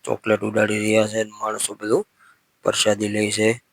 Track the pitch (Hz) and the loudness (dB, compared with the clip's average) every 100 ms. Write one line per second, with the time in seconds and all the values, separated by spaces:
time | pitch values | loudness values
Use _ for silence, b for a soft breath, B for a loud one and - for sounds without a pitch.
0 | - 113 110 107 107 107 107 107 107 110 | -4 -4 0 0 0 0 0 0 2 2
1 | 107 110 107 107 107 104 - 104 107 143 | 2 -2 -4 -4 -6 -4 -6 -6 0 0
2 | 214 b b b _ _ - - 107 104 | -2 b b b _ _ -2 0 0 0
3 | 104 107 107 104 110 117 _ | -2 0 -2 2 2 0 _